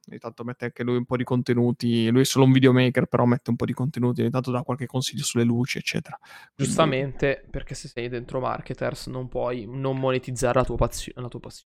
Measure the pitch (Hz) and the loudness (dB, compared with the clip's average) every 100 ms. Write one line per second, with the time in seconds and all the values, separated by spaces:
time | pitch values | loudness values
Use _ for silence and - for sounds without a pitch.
0 | - 113 117 - 120 123 120 - 120 123 | -20 -14 -14 -12 -12 -8 -8 -4 -2 -2
1 | 123 127 123 123 123 120 120 120 120 117 | 0 -2 0 0 2 2 2 0 0 2
2 | 113 123 135 131 131 131 127 127 127 123 | 4 4 4 6 6 8 8 6 4 2
3 | 127 120 120 120 - 120 117 120 127 123 | 0 2 4 2 0 -2 -2 -2 -2 0
4 | 123 120 117 127 123 123 127 123 123 127 | -2 0 0 0 -2 -4 -4 -6 -4 -4
5 | - - 143 117 117 120 127 - - - | -4 -6 -2 2 2 2 -2 -4 -4 -6
6 | - - - - - - 139 196 156 135 | -6 -16 -20 -20 -20 -4 -2 2 2 2
7 | 139 - 143 135 - 139 - 135 147 - | -4 -2 -2 -2 -8 -12 -10 -12 -10 -8
8 | 120 123 120 135 120 113 - 131 123 123 | -6 -8 -6 -4 -4 -6 -8 -6 -6 -6
9 | - 127 127 123 123 127 107 131 135 135 | -10 -10 -6 -4 -4 -4 -8 -6 -4 0
10 | 131 127 127 123 123 127 123 117 117 - | 0 0 -4 -2 2 2 2 0 -2 -2
11 | - - 123 123 - - _ | -12 -12 -12 -12 -16 -20 _